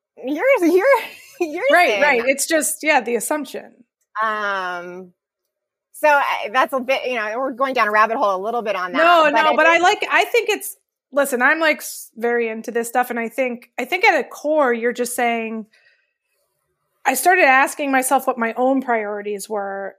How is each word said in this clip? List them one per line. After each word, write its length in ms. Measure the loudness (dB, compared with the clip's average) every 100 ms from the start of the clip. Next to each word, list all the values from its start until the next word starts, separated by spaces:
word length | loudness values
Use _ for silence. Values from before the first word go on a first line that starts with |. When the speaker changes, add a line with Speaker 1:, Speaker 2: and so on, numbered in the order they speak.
| _ -14 -8
Speaker 1:
You're, 400 | -2 2 4 4
you're, 200 | 4 4 2 0 -16
<laughs> 240 | -16 -8
you're 240 | -6 -2 2
Speaker 2:
Right, 180 | 4 4
Speaker 1:
saying 120 | 2
Speaker 2:
right. 200 | 2 2
Speaker 1:
that." 80 | 0
Speaker 2:
It's 180 | -2 0
just, 360 | 0 -2 -4
yeah, 180 | 0 0
the 140 | 0 -4
assumption. 680 | -4 -6 -6 -12 -16 _ _ _ _ -6
Speaker 1:
Um, 920 | -4 -2 -4 -4 -4 -8 -10 -14 -18 _ _ _ _ _ _ _ _
so 140 | 0 2
I, 400 | 4 2 -4 -4
that's 220 | 0 0
a 60 | -2
bit, 260 | -2 -4 -2
you 80 | -4
know, 220 | -6 -4
we're 140 | -6
going 220 | -4 -2 0
down 120 | 2
a 40 |
rabbit 260 | 4 2 2
hole 180 | 0 -2
a 80 |
little 180 | -4 -4
bit 120 | -4 -4
on 160 | -2
that, 40 | 2
Speaker 2:
No, 260 | 4 6
Speaker 1:
but 80 | 4
Speaker 2:
no, 200 | 4 2
Speaker 1:
I 20 | 4
Speaker 2:
but 100 | 4
I 60 |
Speaker 1:
think 100 | 4
Speaker 2:
like, 240 | 2 0 0
I 140 | 0 2
think 240 | 0 0
it's, 260 | -4 -6 -14 _ _ _
listen, 300 | -2 -2 2
I'm, 160 | 2 2
like, 180 | 0 -2
s-, 320 | -6 -16 -18 -6
very 340 | -2 -2 -2
into 220 | -6 -6
this 160 | -6 -2
stuff. 220 | -2 -2
And 80 | -4
I 100 | -6
think, 420 | -4 -4 -6 -12 -10
I 80 | -6
think 200 | 0 2
at 140 | 2
a 40 |
core, 500 | -2 -8 -2 2 2
you're 180 | 0 -2
just 240 | -4 -6 -2
saying, 520 | -2 -2 -6 -10 -12 _ _ _ _ _ _ _ _ _ _ _ _ _ -4
I 80 |
started 320 | 0 2 4 6
asking 460 | 4 2 -2 -2
myself 340 | 0 2 0 0
what 100 | -2
my 140 | -4 0
own 240 | 0 0
priorities 640 | 0 -2 -2 -6 -6 -8 -6
were, 480 | -6 -6 -8 -10